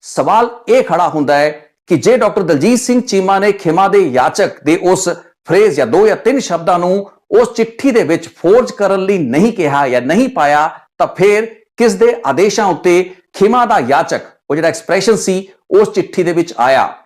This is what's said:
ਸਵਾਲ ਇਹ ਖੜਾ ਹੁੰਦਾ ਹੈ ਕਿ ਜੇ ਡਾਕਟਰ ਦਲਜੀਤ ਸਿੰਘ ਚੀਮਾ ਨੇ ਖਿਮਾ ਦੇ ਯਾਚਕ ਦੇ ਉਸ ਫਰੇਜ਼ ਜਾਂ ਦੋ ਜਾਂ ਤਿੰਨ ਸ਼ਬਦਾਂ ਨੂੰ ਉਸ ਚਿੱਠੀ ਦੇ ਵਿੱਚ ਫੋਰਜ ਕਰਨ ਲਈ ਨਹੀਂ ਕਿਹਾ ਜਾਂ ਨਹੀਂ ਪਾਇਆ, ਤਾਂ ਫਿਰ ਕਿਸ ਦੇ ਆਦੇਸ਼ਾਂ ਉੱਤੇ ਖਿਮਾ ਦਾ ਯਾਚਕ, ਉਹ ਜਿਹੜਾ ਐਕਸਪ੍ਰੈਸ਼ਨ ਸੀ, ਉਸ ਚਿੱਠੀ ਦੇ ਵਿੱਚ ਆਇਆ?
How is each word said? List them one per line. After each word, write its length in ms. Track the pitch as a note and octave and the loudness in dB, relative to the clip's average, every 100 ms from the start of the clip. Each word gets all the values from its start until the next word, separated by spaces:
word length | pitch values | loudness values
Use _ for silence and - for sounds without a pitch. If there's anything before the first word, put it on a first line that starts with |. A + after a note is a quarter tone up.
ਸਵਾਲ 480 | - - C#3+ G#3 A#3 - - | -12 -6 0 0 0 -6 0
ਇਹ 140 | A3+ | 0
ਖੜਾ 240 | - E3 E3+ | 2 -2 -2
ਹੁੰਦਾ 280 | D3+ C#3+ C#3+ | -2 0 0
ਹੈ 120 | D3+ D#3 _ _ _ | 0 -4 _ _ _
ਕਿ 80 | E3 | -2
ਜੇ 180 | E3+ B3 | 2 2
ਡਾਕਟਰ 240 | G#3+ G#3+ | 2 -2
ਦਲਜੀਤ 380 | F3 D3+ E3+ A#3+ | -2 0 2 0
ਸਿੰਘ 220 | - B3 | 0 -2
ਚੀਮਾ 380 | A#3 G3 F#3+ G3 | 0 -2 0 0
ਨੇ 120 | G3+ | 0
ਖਿਮਾ 360 | G3+ E3+ D#3+ F#3+ | -2 -2 0 2
ਦੇ 120 | G3 | 2
ਯਾਚਕ 640 | F3+ B2 B2+ - F3+ - D3 | 2 0 0 0 -4 -2 -2
ਦੇ 120 | E3+ | 0
ਉਸ 260 | F3+ F#3 F3 E3 - _ - | 2 0 -2 -8 -12 _ -2
ਫਰੇਜ਼ 300 | E3+ G#3+ D3 | 2 2 2
ਜਾਂ 100 | B2 | 0
ਦੋ 200 | D3 G#3+ | 2 2
ਜਾਂ 80 | F#3+ | 2
ਤਿੰਨ 240 | - C4+ | 0 -2
ਸ਼ਬਦਾਂ 400 | - E3+ E3 F3+ | -2 -4 -2 0
ਨੂੰ 300 | F3 F#3+ G3 _ _ | 0 -2 -4 _ _
ਉਸ 220 | G#3+ A#3 | 2 2
ਚਿੱਠੀ 380 | A#3 A3+ - C#4 | 0 -4 -2 -2
ਦੇ 120 | A#3 | 0
ਵਿੱਚ 240 | D3+ E3 - _ | 0 -2 -6 _
ਫੋਰਜ 340 | E3 A3 A3 | 2 2 2
ਕਰਨ 340 | - G3+ G3 F#3+ | -2 -2 0 0
ਲਈ 120 | G3+ | -2
ਨਹੀਂ 360 | C#3 B2+ A3 | 0 0 0
ਕਿਹਾ 340 | G#3 D#3 C#3+ C#3 | 0 -2 0 0
ਜਾਂ 140 | B2 | -2
ਨਹੀਂ 280 | B2 F3 B3+ | 0 0 0
ਪਾਇਆ, 400 | B3+ D3 D3 D#3+ - _ _ | 0 0 2 0 -6 _ _
ਤਾਂ 100 | D#3+ | -6
ਫਿਰ 380 | - F#3+ G#3 A3+ A3+ _ _ | 0 2 2 -2 -12 _ _
ਕਿਸ 160 | A#3 | -2
ਦੇ 220 | G3 A3+ A#3 C#3 | 2 0 0 -4
ਆਦੇਸ਼ਾਂ 400 | C3+ G3+ G3+ G#3 | 0 0 0 -2
ਉੱਤੇ 380 | D#3 F#3 F3 F3+ - _ | -2 0 0 0 -10 _
ਖਿਮਾ 320 | - G3 B3 A#3+ | -2 0 2 2
ਦਾ 140 | G#3+ | 0
ਯਾਚਕ, 420 | B2 C#3 E3 C3 - _ _ | 0 -2 0 -6 -8 _ _
ਉਹ 60 | D3 | -2
ਜਿਹੜਾ 120 | D#3+ | -2
ਐਕਸਪ੍ਰੈਸ਼ਨ 480 | D#3 - F3+ F#3+ G#3+ | -4 -4 -2 0 0
ਸੀ, 320 | - F#3 F#3+ _ _ | 0 -4 -6 _ _
ਉਸ 220 | F#3+ G#3 | 2 2
ਚਿੱਠੀ 300 | G#3 E3+ - | 0 -4 -2
ਦੇ 80 | F3 | -2
ਵਿੱਚ 220 | E3+ E3+ - | -2 -4 -2
ਆਇਆ? 260 | A#2+ C3 F#2 - | 0 2 0 -6